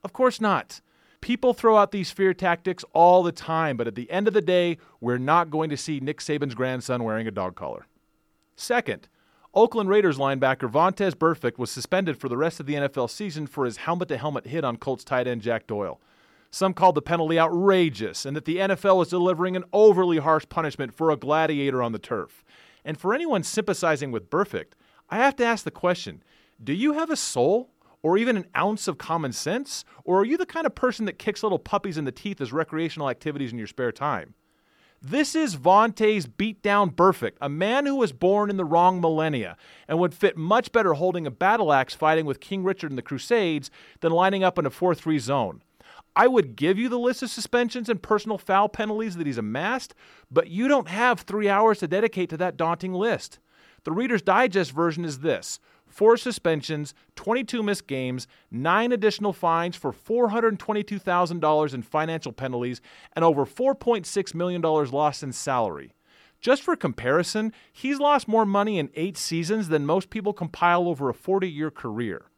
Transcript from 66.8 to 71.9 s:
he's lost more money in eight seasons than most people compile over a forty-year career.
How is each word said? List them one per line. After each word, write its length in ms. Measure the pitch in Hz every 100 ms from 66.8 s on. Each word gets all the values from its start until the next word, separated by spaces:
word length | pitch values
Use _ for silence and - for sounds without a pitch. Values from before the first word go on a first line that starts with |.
| 160 113 123 151 175 214 220 - _
he's 300 | - 262 277
lost 260 | 285 285 -
more 200 | 220 208
money 320 | 196 208 202
in 100 | 139
eight 240 | - 180 165
seasons 500 | - 165 165 220 185
than 160 | 156
most 240 | 143 180 180
people 240 | 220 208
compile 560 | 202 165 - 175 175 175
over 220 | 147 139
a 40 |
forty-year 560 | 139 - 196 185 147 156
career. 560 | - 123